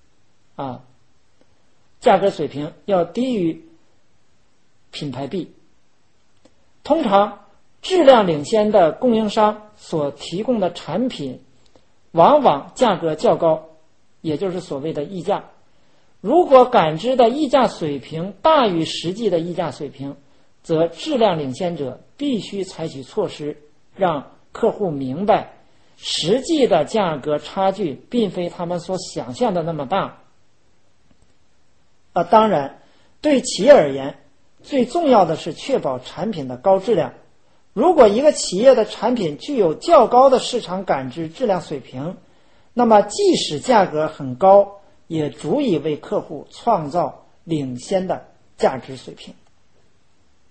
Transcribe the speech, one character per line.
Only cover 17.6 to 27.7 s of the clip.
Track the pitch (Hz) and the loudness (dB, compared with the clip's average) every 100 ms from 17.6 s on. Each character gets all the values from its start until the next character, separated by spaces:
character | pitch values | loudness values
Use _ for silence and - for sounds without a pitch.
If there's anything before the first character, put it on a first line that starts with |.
| 220 | 2
水 | - 160 139 | -2 -6 -6
平 | - 160 185 - | -10 -10 -10 -2
大 | 320 311 226 | 2 4 2
于 | 165 | 0
实 | 156 - 160 | -4 -6 -8
际 | 202 220 | -4 -2
的 | 175 | -2
溢 | 170 | -2
价 | 175 160 | -6 -8
水 | - 143 | -8 -14
平， | - 139 143 _ _ _ _ | -12 -14 -14 _ _ _ _
则 | - 160 170 | -2 0 0
质 | - 311 269 | -4 -4 0
量 | 220 165 | 0 0
领 | 135 | -4
先 | 120 180 165 | -6 -6 -6
者 | 131 113 _ - | -8 -12 _ -8
必 | 285 226 | -4 -4
须 | - 202 | -6 -8
采 | 185 - 160 | -10 -10 -10
取 | 135 | -10
措 | 127 - 165 | -10 -6 -6
施， | - 147 - - _ _ - | -6 -12 -12 -18 _ _ -4
让 | 185 147 - - _ | -2 -2 -8 -20 _
客 | - 170 | -2 -2
户 | 165 196 | -2 -4
明 | 143 131 143 | -4 -6 -2
白 | 208 180 - - _ _ _ _ | 0 0 0 -16 _ _ _ _
实 | - - 156 247 | -10 -6 0 0
际 | 294 311 240 | 0 0 4
的 | 175 | 2
价 | 139 226 180 151 | 2 0 -2 -2
格 | 143 147 | -4 -4
差 | - 202 190 | -4 -2 -2